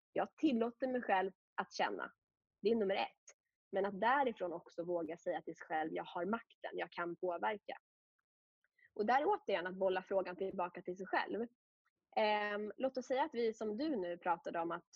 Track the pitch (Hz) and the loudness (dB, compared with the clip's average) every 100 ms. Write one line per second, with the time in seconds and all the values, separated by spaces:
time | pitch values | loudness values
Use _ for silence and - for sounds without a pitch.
0 | _ - 208 - 311 233 226 240 262 254 | _ -2 -2 0 2 4 0 0 -2 0
1 | 240 196 190 - _ - 196 - 170 98 | 2 2 2 -4 _ -8 -6 0 -2 -2
2 | - - _ _ _ _ 196 233 196 196 | -8 -10 _ _ _ _ 2 4 4 2
3 | - _ - - _ _ _ 196 202 196 | 0 _ -20 -20 _ _ _ 0 0 2
4 | 220 277 269 220 180 165 - - 170 175 | 4 4 4 0 -4 -6 -10 -8 -2 -2
5 | 160 165 - 160 165 165 - 160 156 175 | -2 -6 -4 -4 -6 -12 -4 -2 -2 -4
6 | 170 180 180 233 - _ - 180 175 - | -6 -4 -2 -2 -4 _ -10 -6 -6 -4
7 | 175 170 180 170 214 208 - - _ _ | -4 -2 -4 -2 -2 -4 -6 -12 _ _
8 | _ _ _ _ _ _ _ _ _ - | _ _ _ _ _ _ _ _ _ -4
9 | 214 254 311 415 - 190 175 185 190 185 | 4 4 4 0 0 -2 -2 0 0 0
10 | 185 196 190 180 190 185 180 180 180 185 | 0 0 0 -4 -4 -2 -4 -4 -8 -8
11 | 190 - - 196 240 _ _ _ _ _ | -2 -2 0 -4 -6 _ _ _ _ _
12 | _ - 214 208 208 208 208 - 262 262 | _ 0 2 2 0 -2 -4 -2 -2 -2
13 | 247 262 311 233 233 220 214 208 311 262 | -2 0 0 2 0 0 -4 -2 0 0
14 | 175 175 185 175 180 170 165 170 - | -2 -2 0 -2 -2 -2 -2 -4 -8